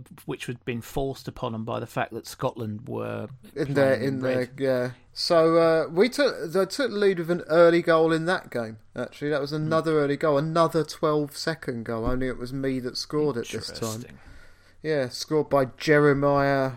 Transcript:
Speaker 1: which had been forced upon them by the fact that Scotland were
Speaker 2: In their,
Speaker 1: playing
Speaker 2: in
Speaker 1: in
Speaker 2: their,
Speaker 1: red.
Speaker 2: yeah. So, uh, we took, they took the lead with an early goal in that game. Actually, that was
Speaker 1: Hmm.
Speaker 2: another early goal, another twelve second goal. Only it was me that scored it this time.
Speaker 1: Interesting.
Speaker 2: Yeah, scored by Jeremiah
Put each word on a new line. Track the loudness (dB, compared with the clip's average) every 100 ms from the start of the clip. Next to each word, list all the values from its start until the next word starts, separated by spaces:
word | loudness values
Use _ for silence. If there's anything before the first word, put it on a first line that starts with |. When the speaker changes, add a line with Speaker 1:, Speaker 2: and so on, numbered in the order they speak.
| -16 -16 -12
Speaker 1:
which | -10 -10
had | -10
been | -8 -8
forced | -6 -6 -6 -6 -12
upon | -8 -8
them | -6 -6
by | -6
the | -6
fact | -6 -6
that | -6 -12
Scotland | -6 -6 -4 -8 -8 -8
were | -8 -6 -6 -10 -14 -12 -6
Speaker 2:
In | -2
their, | 2 2 2
Speaker 1:
playing | 0
Speaker 2:
in | -2
Speaker 1:
in |
Speaker 2:
their, | -2 -2
Speaker 1:
red. | -4 -4
Speaker 2:
yeah. | -2 0 -2 -8 -16
So, | -6 2 4 6 6
uh, | 4 2 0
we | 2 2
took, | 4 0 0 -4
they | 0 0
took | 0 -2
the | 2
lead | 2 2
with | 0
an | -2 2
early | 6 8 6
goal | 4 4 4
in | 2 0
that | -2 -4
game. | -6 -6 -10 -14 -10
Actually, | -10 -6 -4
that | -2
was | -2
Speaker 1:
Hmm. | -4
Speaker 2:
another | 0 0 2 2
early | 2 0
goal, | 2 2
another | 2 2 2 2 -2
twelve | -2 0 0 -2 -6
second | -6 -6 -6 -8
goal. | -6 -4 -2
Only | -2 -2
it | -6
was | -8
me | -6 -4 -4
that | -6 -8
scored | -6 -2 -2 -2
it | -6
this | -8 -10
time. | -8 -6
Speaker 1:
Interesting. | -6 -12 -18 -20 -20 -20 -20 _ -12
Speaker 2:
Yeah, | -4 -2 -4
scored | -6 -2 -2 2
by | 2 0 -2
Jeremiah | 4 6 6 4 4 4 2 2 0